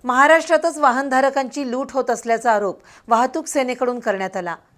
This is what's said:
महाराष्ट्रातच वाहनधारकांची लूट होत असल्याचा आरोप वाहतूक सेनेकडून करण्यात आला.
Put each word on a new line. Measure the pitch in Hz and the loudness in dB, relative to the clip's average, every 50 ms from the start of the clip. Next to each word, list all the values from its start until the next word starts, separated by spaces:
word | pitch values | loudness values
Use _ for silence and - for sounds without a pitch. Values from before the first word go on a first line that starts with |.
| - | -2
महाराष्ट्रातच | 247 247 254 277 302 320 330 320 330 330 302 311 339 285 302 | 0 4 4 6 6 6 4 4 2 0 2 2 -2 -2 2
वाहनधारकांची | 294 262 233 262 277 277 262 262 277 269 269 277 269 247 - 285 285 247 | 2 2 2 2 -2 0 0 2 2 2 0 0 -4 -4 -6 -8 -6 -4
लूट | 233 254 277 269 | -4 -6 -6 -4
होत | - 269 247 254 | -4 -4 -2 -2
असल्याचा | 233 233 - 226 226 220 226 240 | -4 -4 -2 -2 -2 0 2 0
आरोप | 220 208 208 185 180 - _ - - - _ - | 0 2 0 -2 -6 -8 _ -20 -20 -20 _ 0
वाहतूक | 226 220 247 254 254 320 311 | 0 2 2 0 -2 -6 -8
सेनेकडून | - - 294 262 247 254 254 262 247 247 240 | -4 -2 -2 -2 -2 -4 -4 -4 -4 -4 -4
करण्यात | 233 226 196 190 190 185 - | -4 -4 -4 -4 -4 -6 -6
आला. | 190 180 175 165 - _ _ _ | -8 -8 -8 -10 -12 _ _ _